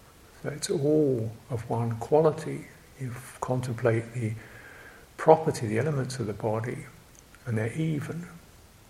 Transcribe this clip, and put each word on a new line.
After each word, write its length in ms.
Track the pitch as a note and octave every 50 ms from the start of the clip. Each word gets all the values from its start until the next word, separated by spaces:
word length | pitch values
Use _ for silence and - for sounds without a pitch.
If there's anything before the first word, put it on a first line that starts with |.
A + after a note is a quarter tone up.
| - - - - - - - - -
so 60 | C3+
it's 200 | C#3+ D3+ - -
all 640 | G3 - C#3 D3 D3+ D#3 D3+ C#3 B2+ A2+ A2 A2 - - - -
of 180 | A#2+ A2+ - -
one 280 | A#2 A#2 A#2 A#2 A2+
quality, 720 | A2+ - - D3+ D3+ E3 D#3 C#3 - - C#3+ C#3 C#3+ - - - - - - - -
you 100 | C3+ B2
f-, 280 | A#2+ B2+ - - - -
contemplate 720 | - - B2+ B2+ B2 C3 A#2 A2+ B2 A#2 A2+ A2+ A2+ - -
the 200 | B2+ A2+ G#2+ A2+ - - - - - - - - - - - - - - - -
property, 500 | - - D#3+ D#3+ D#3+ D#3+ D#3 - - B2
the 120 | G#2 G#2+ A2
elements 400 | C#3 D#3+ D3 C3+ B2+ B2+ - -
of 80 | G#2+
the 60 | G#2 G2+
body, 520 | F#2+ - A2 G#2+ A2+ A#2 A#2+ C3 - - - - - - - - - - - - - -
and 120 | B2+ G#2+
they're 160 | A2 A2 A#2 -
even. 540 | D#3 D#3+ D#3+ D#3 C#3+ - - - E3+ F3 - - - - - - - - - - - - -